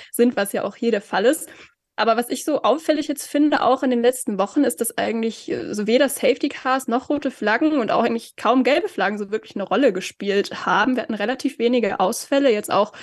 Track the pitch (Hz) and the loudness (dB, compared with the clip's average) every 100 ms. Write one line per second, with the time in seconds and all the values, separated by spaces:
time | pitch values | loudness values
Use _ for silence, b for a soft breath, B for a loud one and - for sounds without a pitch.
0 | B - 240 233 202 220 - - 233 214 | B 2 2 2 -2 -2 -4 -2 -2 -2
1 | - 190 220 320 - B B _ _ - | -2 0 2 0 -4 B B _ _ -2
2 | 214 220 247 269 - 294 - 277 - 302 | 2 2 0 -6 -2 0 2 2 2 0
3 | 294 277 - 294 302 294 - 262 262 240 | -2 -6 -2 2 2 4 2 2 2 2
4 | 240 254 - 196 196 - 277 - 226 - | 2 0 -2 -2 0 2 0 0 -4 -2
5 | 202 226 226 220 - 240 - 208 208 240 | -4 -2 -4 -6 -8 -8 -6 -4 0 2
6 | 277 - - 269 285 - 269 262 - 233 | 2 2 0 0 -2 -4 -2 -2 0 -2
7 | - 285 277 262 208 220 311 302 220 - | -2 -4 -4 -2 0 2 2 0 0 0
8 | 240 233 - - 208 262 247 311 403 - | 0 -2 -8 -4 2 2 4 2 0 -2
9 | 190 208 202 214 - 214 190 196 269 185 | -2 -2 -6 -8 -8 -10 -2 2 2 0
10 | - - 196 196 196 - - 175 226 247 | -6 -8 -2 -2 -2 -4 -2 2 2 0
11 | - 220 208 254 269 - 233 247 208 208 | -4 -4 -4 -4 -6 -2 0 2 0 0
12 | 190 226 - 277 277 208 - 190 214 B | 0 -2 -2 2 2 0 0 0 0 B